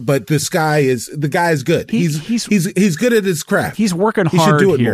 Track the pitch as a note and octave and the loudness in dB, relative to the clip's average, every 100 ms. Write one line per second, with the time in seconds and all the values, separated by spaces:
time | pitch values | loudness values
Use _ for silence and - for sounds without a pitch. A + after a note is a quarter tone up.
0 | A#2+ C#3 G#2 D3 - E3+ D#3 D3+ C3 B2 | -2 -2 0 -2 -2 -2 0 0 0 -2
1 | - D3 C#3+ F3+ E3+ D3+ A#2+ D#3 - G#3+ | -6 -6 -4 0 0 0 0 -2 0 -2
2 | E3+ D3+ - A#3 - G#3 F3 F3 G3+ D3 | -2 -2 -4 -4 0 0 0 0 0 2
3 | A#3+ A3+ F#3+ D#3 - F#3+ A2+ - G#3+ E3+ | 2 2 0 -4 -2 -2 -2 -2 -2 0
4 | G#3+ G#3+ E3 F3+ D#3 D3 C3 B2+ A2+ | 0 0 0 2 4 4 2 2 0